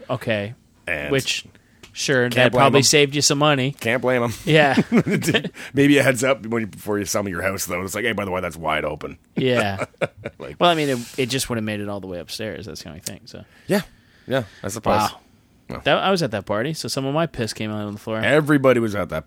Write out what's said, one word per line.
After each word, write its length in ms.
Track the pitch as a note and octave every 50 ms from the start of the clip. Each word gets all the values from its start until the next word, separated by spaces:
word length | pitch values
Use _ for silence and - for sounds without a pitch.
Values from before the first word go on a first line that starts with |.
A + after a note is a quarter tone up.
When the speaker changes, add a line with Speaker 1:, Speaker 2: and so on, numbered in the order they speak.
| - -
Speaker 1:
Okay. 440 | B2 A#2 - B2 A2 G#2 G2+ A2 B2+ - _ _ _ _ _
Speaker 2:
And 240 | - E2 - D3 D3
Speaker 1:
Which, 340 | C#3 C3+ - - - - - - - _ _ _ _ _ - -
sure, 320 | - - - - C#3 B2+ B2
Speaker 2:
can't 120 | B2 A#2+
Speaker 1:
that 160 | B2+ B2+ A#2
Speaker 2:
blame 100 | A2 B2
Speaker 1:
probably 180 | C#3 C3+ C3 C#3
Speaker 2:
'em. 40 | C3
Speaker 1:
saved 320 | - - D3 C#3+ C3+ C#3+
you 60 | D3
some 180 | - - D3+ C#3
money. 320 | D3+ D3+ C#3+ C3 B2+ C#3 C#3 -
Speaker 2:
Can't 220 | - A2+ A#2+ B2+
blame 220 | A#2+ B2+ B2+ A#2+ A#2+
'em. 100 | A#2 G#2+ - -
Speaker 1:
Yeah. 360 | E3 D3+ D#3 D3 C#3 B2 - - -
Speaker 2:
<laughs> 840 | A#3 G#3 - E3 G3+ C#3 - E3 A#2+ A#2 C#3+ - - - - - -
Maybe 240 | C#3 C#3 C#3+ C#3+
a 60 | C#3 -
heads 200 | C3+ C3 A2 C3
up 220 | C3 C3+ - G2+
when 160 | A2 A#2 A#2
you, 60 | A2+
before 300 | F#2 - - - G#2 G#2 G#2
you 60 | G2
sell 180 | F2+ - G#2 G2+
me 80 | G2+
your 100 | F2 E2+
house, 240 | F2+ F#2+ G2 F#2+ -
though. 160 | F2+ F2+ F2+
It's 140 | F#2+ F#2+ -
like, 100 | G#2 A#2
"Hey, 60 | A2+ G#2+
by 100 | G2 G#2
the 60 | F#2+
way, 80 | F2+ F#2
that's 140 | F2+ F2 D2+
wide 280 | E2 D#2+ D#2 D#2 D#2 D2+
open." 320 | D2 D2+ D2+ - C#2+ D#2 - _ _ -
Speaker 1:
Yeah. 500 | - C3 B2+ B2 A#2 G#2+ G2+ F#2+ G2+ B2+ -
Speaker 2:
<laughs> 60 | _ - - - _ - G#2 F#2+ -
Like 200 | - C#2 C2 - -
Speaker 1:
Well, 100 | F3 F3
I 60 | E3+
mean, 140 | D#3 D3+ C#3
it, 240 | C3 A#2+ A#2 - -
it 80 | - C3
just 220 | A2+ B2+ C3 - -
would 60 | A#2+
have 60 | A2+ G#2+
made 160 | G#2+ G#2+ G#2
it 80 | G2+
all 140 | G2+ G2+ G2
the 60 | F#2
way 120 | F#2+ F2+ F2
upstairs. 460 | D#2 - - - A2 G#2+ E2 C#2+ F#2+
That's 180 | - D2+ - -
the 60 | F2
only 100 | D2+ F2+
thing. 220 | - - G2+ - _
So. 200 | - - F2+ F#2 _ _ _ _
Speaker 2:
Yeah. 140 | - F#3 G#3 - - _ _ _ _ _ _ _
Yeah, 160 | - B2 C3+ A2 - - - -
I 40 |
suppose. 300 | G2+ G2+ A2+ - A2+ G#2 G#2+ G#2 G2+
Speaker 1:
Wow. 80 | - - _ _ _ _ _ _ _ _ _ -
Speaker 2:
No. 120 | A#1+ - -
Speaker 1:
That, 120 | C3+ D#3+
I 140 | G3 - F#3+
was 100 | G3 E3+
at 100 | D#3+ A2+
that 140 | A2 G2+ F#2
party, 280 | - G#2 G#2+ A#2+ D#3 D#3
so 140 | - - A#2+
some 160 | - C#3 C3+
of 80 | C3+ C#3+
my 120 | D#3+ E3+
piss 280 | D#3 - - A#2 G#2+ -
came 180 | - A2+ G#2+
out 140 | G#2+ G#2+ G#2
on 60 | G#2 G2+
the 60 | G#2+
floor. 180 | - A2+ A2 A2
Speaker 2:
Everybody 600 | - A2+ C#3+ D#3 D3+ C#3+ D3+ C#3 C3 C3 B2 A#2+
was 120 | A#2 G#2+ G2
at 140 | G2+ F2 D#2
that. 140 | D#2 D#2 -